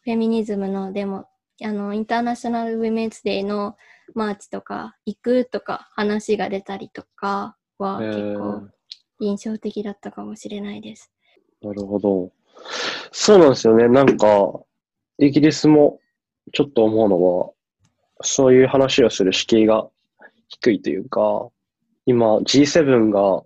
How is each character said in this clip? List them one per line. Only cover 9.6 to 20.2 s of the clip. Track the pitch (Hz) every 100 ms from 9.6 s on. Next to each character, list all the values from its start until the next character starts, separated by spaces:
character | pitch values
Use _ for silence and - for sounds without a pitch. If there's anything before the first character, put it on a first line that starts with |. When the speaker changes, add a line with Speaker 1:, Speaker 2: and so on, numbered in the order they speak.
| 214 208
Speaker 1:
だ | 208
っ | 202
た | 208
か | 208 208
も | 214
し | 214
れ | 208
な | 202 208
い |
で | 214 220
す。 | _ _ _ _ _ _
Speaker 2:
な | 104
る | 101 98
ほ | 101
ど。 | 101 95 92 _ _ - - - - - -
そ | - - 202
う |
な | 151
ん |
で | 123
す | 113
よ | 113
ね。 | 120
な | 131
ん | 131 113
か、 | 107 104 98 - _ _ _ _ _ -
イ | 143
ギ | 147
リ | 151
ス | 147 151
も | 151 147 - _ _ _ _ -
ち | -
ょ | 143
っ |
と | -
思 | 110 110 107
う |
の | 87
は、 | 90 90 - - _ _ _ _ _ -
そ | - - 131
う |
い | 127
う | 131
話 | 135 135 -
を | 113
す | -
る | 92
敷 | 92 - 113
居 | 107
が | 110 - _ _ _